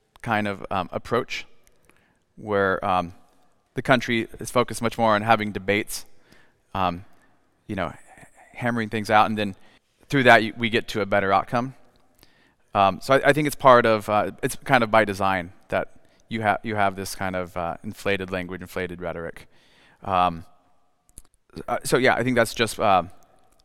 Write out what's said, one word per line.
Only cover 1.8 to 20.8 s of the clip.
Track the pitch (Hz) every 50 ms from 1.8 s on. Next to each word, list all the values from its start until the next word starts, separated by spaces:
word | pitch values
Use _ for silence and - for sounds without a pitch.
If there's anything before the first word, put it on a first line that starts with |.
| _ _ _ _ _ _ _ _ _ _ _
where, | - - 107 104 98 98 95 95 - -
um, | 101 92 90 87 85 92 - - _ _ _ _ _ _ _ _ _ _
the | 131
country | - - 135 120 - - 120 113 - - - -
is | 113 -
focused | - 120 113 - 113 -
much | 117 110 - -
more | 117 110 104
on | 104
having | 107 113 113 107 107 104
debates, | 95 101 92 101 101 107 - - - - - - - - _ _ - - - _ _ _ _ _ -
um, | 98 92 90 87 90 101 - - _ _ _ _ _ _ _ _ _ _ -
you | 104
know, | 95 87 76 - - - - - - - - _ - - _ -
hammering | - 127 120 120 117 110 101
things | 117 110 101 107
out, | 110 107 104
and | 95 110 107
then | 104 98 90 - - - _ _ _ _ _ _ _ _
through | 143 139 123
that | 123 117 113
y-, | 110 107 -
we | 120 117 110
get | 113 113 98 -
to | - 110
a | 101
better | 98 101 101 95 95
outcome. | 98 98 - - 131 120 123 135 131 - - _ _ _ _ _ _ _ - _ _ _ _ _ _ _ _ _ -
Um, | 104 98 98 92 -
so | - - 135
I, | 135 - 143
I |
think | 135 151 151
it's | 143 -
part | - - 135 123 120 117
of, | 113 110 107 101 110
uh, | 104 104 87 95 - -
it's | - 131 -
kind | - - - 139 123
of | 117 107
by | 107 110 107
design | 101 98 95 98 95 95 92 85 92 - - _ -
that | 110 95 - - - - - _ _ _ _ _
you | 113 110
ha-, | 110 101 98 -
you | - 117 107
have | 104 98 98 95
this | 95 95 - -
kind | - 98 95 90
of, | 92 90 85 -
uh, | 90 85 85 - - -
inflated | 107 95 - - 104 98 92 95 92
language, | 95 92 90 87 92 87
inflated | 90 - - 95 92 87 90 87
rhetoric. | 87 85 80 85 82 82 - - - - _ _ _ _ _ _ _ _ _ _
Um, | - 98 95 90 90 87 85 82 85 - _ _ _ _ _ _